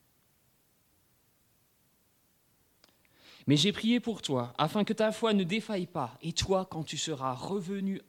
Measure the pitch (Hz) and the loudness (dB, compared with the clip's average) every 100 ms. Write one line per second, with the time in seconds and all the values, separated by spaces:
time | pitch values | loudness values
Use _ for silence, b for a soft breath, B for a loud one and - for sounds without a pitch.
0 | _ _ _ _ _ _ _ _ _ _ | _ _ _ _ _ _ _ _ _ _
1 | _ _ _ _ _ _ _ _ _ _ | _ _ _ _ _ _ _ _ _ _
2 | _ _ _ _ _ _ _ _ _ B | _ _ _ _ _ _ _ _ _ B
3 | B B B B - 147 196 - 220 240 | B B B B 4 4 4 2 2 2
4 | 240 196 - 127 123 - 156 208 202 208 | 0 -6 -2 -2 -2 0 2 2 0 2
5 | 220 214 226 208 170 220 220 202 175 160 | 0 2 2 4 2 -2 -2 -4 -4 -4
6 | 120 - 160 - - 190 185 160 147 147 | -6 -6 -6 -4 2 0 0 -6 -6 -6
7 | - 139 131 127 - 202 175 202 196 190 | -4 -2 -2 -4 -4 -4 -4 -4 -2 -4